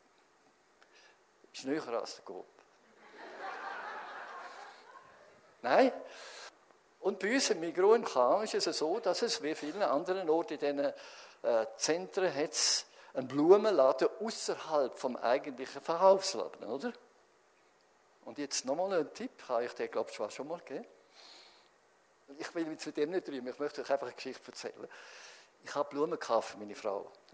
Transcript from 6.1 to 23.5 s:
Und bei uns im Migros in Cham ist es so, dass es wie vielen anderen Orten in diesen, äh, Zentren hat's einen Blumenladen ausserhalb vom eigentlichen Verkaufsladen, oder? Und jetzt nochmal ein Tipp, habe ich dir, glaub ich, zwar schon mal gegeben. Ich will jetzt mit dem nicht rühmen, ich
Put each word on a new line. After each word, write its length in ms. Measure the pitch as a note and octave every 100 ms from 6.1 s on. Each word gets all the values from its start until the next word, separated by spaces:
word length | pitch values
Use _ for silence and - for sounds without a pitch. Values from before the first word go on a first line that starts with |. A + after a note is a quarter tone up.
| - - - - - _ _ _ _
Und 180 | F3+ G3
bei 160 | G3
uns 160 | C4+ -
im 100 | F#3
Migros 360 | E3 E3+ G3 A#3
in 100 | -
Cham 360 | C3 B2 F3+
ist 120 | G#3+
es 240 | G#3 E3+ -
so, 200 | D#3 G#3+
dass 220 | F#3 F3
es 220 | A#3 -
wie 120 | C#3+
vielen 280 | D#3 D3 F#3
anderen 480 | F#3 C#3 F3+ F#3+ E3
Orten 240 | D#3+ E3
in 40 | D3+
diesen, 320 | C#3+ C#3+ C#3+ - - - - -
äh, 240 | A#2 A2+ C#3+ -
Zentren 580 | - E3+ F#3 G3 F#3
hat's 520 | C#3+ D#3 - - - - - -
einen 160 | C3+ B2+
Blumenladen 800 | C#3+ D#3+ G#3 G#3+ E3 C3 - E3+ -
ausserhalb 760 | A3 - - E3 D#3+ D3+ B2 -
vom 180 | C3 A#2+
eigentlichen 640 | A2+ C#3 D3 B2+ B2+ C#3
Verkaufsladen, 840 | - E3 F#3+ G3 - A2 - -
oder? 300 | G2 C3 A#3+ - - _ _ _ _ _ _ _ _ _ _ _
Und 140 | A2 A2+
jetzt 260 | C#3+ -
nochmal 360 | B2+ D#3 F#3+ F3+
ein 120 | C#3
Tipp, 180 | - B3 - -
habe 180 | A#2 A#2+
ich 60 |
dir, 160 | - A#2
glaub 200 | A#2 A2
ich, 80 | -
zwar 140 | G#2
schon 180 | - C#3+
mal 120 | E3+
gegeben. 260 | - D3 A#3+ - _ - - - - - _ _ _ _ _ _ - C#3
Ich 160 | -
will 160 | E3+ D#3+
jetzt 160 | D3+ D#3
mit 100 | D3
dem 140 | D3
nicht 180 | F#3 F3
rühmen, 200 | C#3
ich 100 | B2